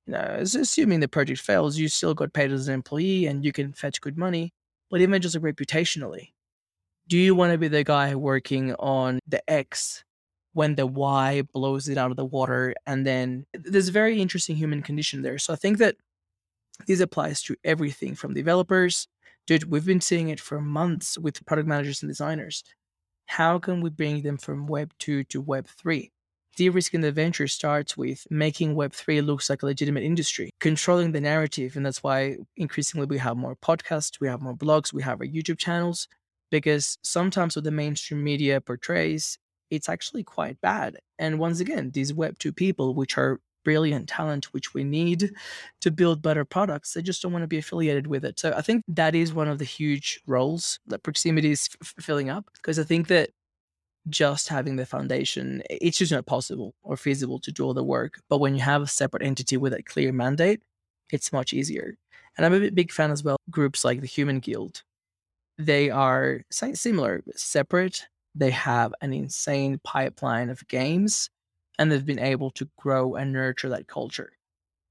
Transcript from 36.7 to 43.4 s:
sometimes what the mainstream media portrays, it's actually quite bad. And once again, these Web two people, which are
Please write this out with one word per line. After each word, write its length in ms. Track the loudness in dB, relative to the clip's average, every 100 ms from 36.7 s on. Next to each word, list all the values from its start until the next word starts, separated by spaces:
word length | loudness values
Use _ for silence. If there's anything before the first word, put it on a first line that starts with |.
| 2 0 -6
sometimes 520 | -4 0 2 2 0
what 100 | 0
the 60 | -2
mainstream 540 | -2 -2 -4 -4 -4
media 360 | 0 2 2 2
portrays, 760 | -2 -8 -2 0 0 0 -4 -8 _ _ -6
it's 200 | -6 -4
actually 360 | -6 -6 -8
quite 360 | -8 -6 -6 -2
bad. 360 | 0 0 -2 -8 _ -6
And 200 | -2 0
once 220 | 0 0
again, 300 | -2 -4 -4
these 220 | -2 -2
Web 240 | -2 -2 -4
two 140 | -4
people, 420 | 0 0 2 0
which 240 | 0 -2 2
are 220 | 2 0